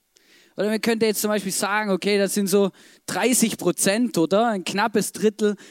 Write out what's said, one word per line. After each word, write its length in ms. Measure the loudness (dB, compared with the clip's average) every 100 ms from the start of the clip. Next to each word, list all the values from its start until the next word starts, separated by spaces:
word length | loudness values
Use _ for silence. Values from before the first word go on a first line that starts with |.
| _ _ _ _ _ -4
Oder 140 | -2
man 100 | 0
könnte 260 | 0 0 0
jetzt 140 | 0
zum 80 | 0
Beispiel 240 | -2 -2
sagen, 400 | -4 -2 -2 0
okay, 260 | -2 2 2
das 160 | 2
sind 140 | 0 0
so 240 | 2 2 -2 -20 -20 -8
dreißig 500 | -2 0 2 0 0
Prozent, 600 | -2 0 0 0 0 0
oder? 300 | 2 2 2
Ein 160 | 0
knappes 480 | -4 -2 0 0 -4
Drittel 460 | -2 -2 0 -2 -2 -10